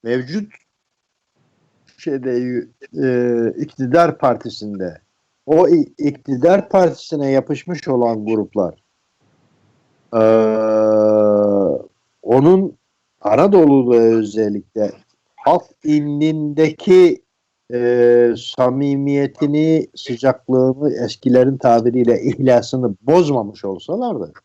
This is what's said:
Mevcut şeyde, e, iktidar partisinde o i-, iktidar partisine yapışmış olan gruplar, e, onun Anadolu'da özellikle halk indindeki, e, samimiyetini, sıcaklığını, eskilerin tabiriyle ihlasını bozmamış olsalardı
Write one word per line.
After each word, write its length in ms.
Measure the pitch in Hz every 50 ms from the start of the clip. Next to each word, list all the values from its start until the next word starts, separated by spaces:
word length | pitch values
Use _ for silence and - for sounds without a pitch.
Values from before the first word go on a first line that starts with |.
| _
Mevcut 500 | 113 123 127 127 127 156 214 104 - _ _ _ _ _ _ _ _ _ _ _ _ _ _ _ _ _ _ _ _ _ _ _ _ _ _ _ _ _ _
şeyde, 680 | - 165 143 135 123 131 123 120 123 123 123 120 - - _ _ - - - 156 139
e, 580 | 131 127 123 123 123 120 117 117 110 - -
iktidar 560 | 151 151 _ - 135 123 127 170 170 170 - -
partisinde 840 | - 131 120 117 - 120 107 - 110 107 101 98 95 87 80 - _ _ _ _ _ _ _ _ _
o 220 | - 151 160 180 170
i-, 260 | 175 165 143 - _ _
iktidar 720 | 147 147 139 - _ - 135 123 127 170 185 190 190 -
partisine 640 | - 190 185 165 160 - - - 165 147 143 135
yapışmış 560 | 135 135 131 - 147 135 - 175 180 147 - -
olan 380 | 135 123 120 117 117 110 104
gruplar, 580 | 107 113 110 101 - _ 107 95 85 - _ _ _ _ _ _ _ _ _ _ _ _ _ _ _ _ _ _ _ _ _ _ _ _ _ _ _ -
e, 100 | 113 110 110 110 113 110 110 110 110 110 110 110 110 110 107 107 107 107 107 107 107 107 104 104 104 104 104 101 101 98 85 71 - - - _ _ _ _ _ _
onun 560 | - - 117 131 139 160 185 190 196 - - _ _ _ _ _ _ _ _ _
Anadolu'da 760 | - 104 107 123 165 202 196 185 160 147 139 135 127 120 123 117
özellikle 920 | 113 113 113 113 110 101 101 110 110 104 104 101 - _ _ 113 107 98 - - _ _ _ _ _ _ _
halk 280 | _ - - 165 175 - _ _ _ _
indindeki, 1400 | 151 151 151 147 147 147 147 151 156 160 156 151 151 147 147 160 156 156 _ - - 185 185 180 170 143 - _ _ _ _ _ _ _ _ _ _ 120
e, 600 | 123 120 120 123 123 120 120 120 120 120 120 117 117
samimiyetini, 1500 | 120 - - - 131 127 127 135 143 143 139 139 139 143 143 143 139 135 - - 156 143 147 151 156 160 160 160 - - _
sıcaklığını, 1120 | - - - 123 117 - 131 127 - _ - 127 131 127 131 131 135 147 147 - - 120
eskilerin 520 | 110 - _ - 127 123 127 127 131 135 135
tabiriyle 640 | - 131 117 117 113 123 120 127 120 117 120 -
ihlasını 720 | - 147 - - 135 131 123 120 120 - - 131 127 113 98 _
bozmamış 640 | 110 123 156 180 180 147 143 123 107 101 107 - -
olsalardı 680 | 98 95 85 - - 165 220 254 240 202 127 90 78 - - _